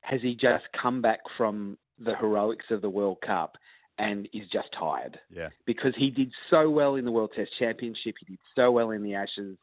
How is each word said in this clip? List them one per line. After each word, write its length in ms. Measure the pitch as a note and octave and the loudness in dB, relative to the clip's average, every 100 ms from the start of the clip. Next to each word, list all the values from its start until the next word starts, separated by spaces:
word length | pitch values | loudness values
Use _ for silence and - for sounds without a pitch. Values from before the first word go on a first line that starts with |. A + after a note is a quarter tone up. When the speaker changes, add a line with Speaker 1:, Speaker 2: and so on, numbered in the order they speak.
Speaker 1:
has 180 | - C3 | -2 -2
he 140 | B2 | -2
just 300 | A#2+ B2+ - - - | 2 2 2 -2 -2
come 200 | B2+ B2+ | -2 2
back 180 | A#2 A2 - - | 2 2 -4 -2
from 400 | A2+ G#2 G2+ G2 _ _ | 0 0 -6 -10 _ _
the 160 | A2+ G2 | -4 -2
heroics 500 | A2 G#2 G#2 A#2 - | 2 2 2 -2 -4
of 120 | A2 | -2
the 80 | G2+ | 0
World 280 | F#2+ G2+ F#2 | 0 0 -2
Cup 320 | - F#2+ D#2+ - _ - _ - | -2 -2 -2 -8 _ -20 _ -6
and 300 | G#2 G2+ G2+ | -4 -4 -6
is 120 | G#2+ G2+ | -10 -4
just 160 | G#2 - - | -4 -4 -6
tired? 400 | D#2+ D2+ C2 - _ | -4 -4 -6 -14 _
Speaker 2:
Yeah. 140 | E2+ D#2+ - - | -10 -10 -10 -6
Speaker 1:
Because 280 | A#2+ C3+ B2 | 0 0 2
he 140 | C#3 | 0
did 200 | C3 C3 - - | 2 -2 -2 4
so 180 | E3 D#3 | 6 6
well 280 | D3+ C#3+ C3+ | 4 4 2
in 80 | A#2+ | 0
the 40 | |
World 180 | A#2 G#2+ | 0 0
Test 160 | - G2+ - | -4 -6 -2
Championship, 580 | A#2+ A2 A#2+ A2 A2+ - | -2 -2 -6 -6 -8 -10
he 60 | - | -16
did 60 | F#2+ _ | -20 _
so 160 | - B2 | 4 6
well 200 | A#2+ A2+ | 6 2
in 120 | A2 | -2
the 120 | G#2 | -4
Ashes 420 | G2+ G2 - G2+ F#2+ | -4 -4 -6 -8 -10